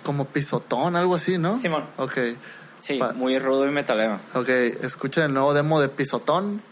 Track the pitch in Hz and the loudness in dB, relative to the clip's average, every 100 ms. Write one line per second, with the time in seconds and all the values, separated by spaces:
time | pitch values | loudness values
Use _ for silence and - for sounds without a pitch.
0 | - 143 139 151 143 123 - 120 165 175 | -2 -2 -2 -2 -2 -4 -2 0 2 2
1 | 180 175 170 180 165 226 214 156 131 - | 2 2 0 0 0 0 0 -2 -4 -6
2 | 131 131 120 120 - - - - - 139 | -4 -2 -2 -4 -12 -20 -20 -14 -6 -2
3 | 123 120 127 131 131 135 139 143 139 113 | -2 -2 0 0 2 2 2 0 0 2
4 | 110 101 - 127 123 127 120 - 131 - | 2 -2 -4 -4 2 2 2 0 -6 -4
5 | 135 139 156 135 139 143 147 156 139 - | -4 0 0 2 2 2 4 4 2 0
6 | 139 120 - 160 202 208 - | -2 -2 0 0 0 -6 -8